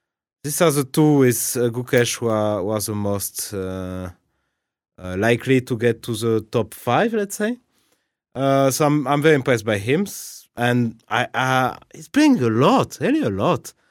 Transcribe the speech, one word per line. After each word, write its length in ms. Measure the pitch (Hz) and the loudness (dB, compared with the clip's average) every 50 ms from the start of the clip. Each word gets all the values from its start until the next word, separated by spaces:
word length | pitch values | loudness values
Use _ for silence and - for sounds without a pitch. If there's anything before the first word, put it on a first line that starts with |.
| _ _ _ _ _ _ _ _ | _ _ _ _ _ _ _ _
these 180 | - - 147 - | -10 -8 -2 2
are 80 | 180 165 | 2 2
the 140 | 139 147 135 | 2 0 -2
two 340 | 127 - 160 156 151 147 143 | -2 2 2 4 4 6 6
with, 380 | 135 123 120 117 - - - | 4 4 2 0 -4 -4 -2
uh, 120 | 120 123 120 | -2 -2 -2
Gukesh 460 | 117 127 120 - - 123 120 117 - - | -2 -4 -4 0 2 2 2 2 -2 -4
who 100 | 123 113 | -2 -2
are, 320 | 110 107 107 107 104 101 | 0 0 0 0 -2 -2
who 80 | 90 104 | -2 -2
are 100 | 110 107 | -4 -4
the 140 | 95 - 107 | -4 -4 -6
most, 580 | 104 101 101 101 101 - - - - - - | -4 -2 -2 -2 -4 -6 -8 -10 -10 -12 -8
uh, 580 | 104 98 92 92 92 92 92 92 92 92 92 90 87 _ _ _ _ _ _ _ _ _ _ _ _ _ _ _ _ - | -8 -8 -8 -6 -8 -8 -8 -8 -8 -10 -10 -12 -14 _ _ _ _ _ _ _ _ _ _ _ _ _ _ _ _ -16
uh, 180 | 90 92 90 95 | -12 -8 -4 0
likely 420 | 107 117 120 120 - 131 135 131 | 2 2 2 0 2 2 0 0
to 160 | 123 - 127 | 2 -2 -4
get 260 | 107 117 120 113 - - | 0 0 0 0 -2 -4
to 100 | - 117 | -8 -6
the 260 | 101 113 117 113 110 107 - | -4 -2 -2 -2 -2 -2 -2
top 220 | - 120 107 107 - | -4 -4 -4 -4 -8
five, 380 | - - 123 117 147 202 233 220 | -8 -4 0 0 0 0 0 -2
let's 220 | 214 202 202 - | -4 -4 -6 -6
say. 220 | - 208 220 247 240 _ _ _ _ _ _ _ _ _ _ _ _ _ _ _ | -6 -4 -4 -4 -8 _ _ _ _ _ _ _ _ _ _ _ _ _ _ _
Uh, 360 | 127 135 139 139 135 139 135 | -2 0 2 4 4 4 2
so 160 | 127 - 156 | 2 2 2
I'm, 200 | 143 147 151 139 | 2 2 2 0
I'm 160 | 131 143 147 | 0 -2 2
very 120 | 143 160 156 | 4 4 4
impressed 300 | 139 123 147 127 113 101 | 4 2 0 0 0 0
by 140 | 113 107 98 | -2 -2 -2
him. 240 | 101 117 139 175 | 0 0 0 0
S-, 460 | 208 190 - - - - - - - _ _ | -2 -4 -8 -14 -16 -16 -18 -20 -20 _ _
and 460 | - 120 123 123 123 120 113 110 - _ _ | -2 0 2 2 2 0 0 -4 -8 _ _
I, 180 | - 117 123 - - | -2 -2 -2 -2 -2
uh, 420 | 113 131 131 131 131 131 120 - 50 - _ - | -2 0 0 2 0 0 -2 -4 -8 -16 _ -20
he's 140 | - 160 - | -20 -20 -2
playing 300 | - 269 302 302 254 185 | 2 4 4 4 4 4
a 60 | 123 113 | 2 0
lot, 500 | 110 113 135 185 254 240 151 - - - | 2 4 4 4 4 4 2 -2 -4 -6
really 220 | 139 208 285 320 | -4 -2 -2 0
a 80 | 285 120 | -2 -2
lot. 420 | 98 92 110 170 165 - - - - _ _ _ | -2 -2 0 0 0 -2 -4 -12 -20 _ _ _